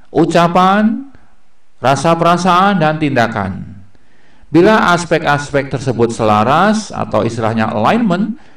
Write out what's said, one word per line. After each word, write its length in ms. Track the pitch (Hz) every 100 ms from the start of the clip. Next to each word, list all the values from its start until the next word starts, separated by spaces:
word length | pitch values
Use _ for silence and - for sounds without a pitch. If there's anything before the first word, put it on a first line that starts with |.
| -
ucapan, 960 | - 165 170 170 185 185 202 220 233 - - - - - - - -
rasa 320 | 123 135 165
perasaan, 640 | 165 170 175 180 175 196 196
dan 240 | 156 156
tindakan. 800 | 151 127 113 113 98 95 95 - - - - - - - -
Bila 480 | 156 196 220 175
aspek-aspek 800 | 175 170 160 156 143 143 143 135
tersebut 400 | 131 127 110 117
selaras 800 | 110 110 107 113 151 202 220 -
atau 320 | 104 110 110 110
istilahnya 480 | 117 110 113 110
alignment, 640 | 104 120 220 226 175 233 233 -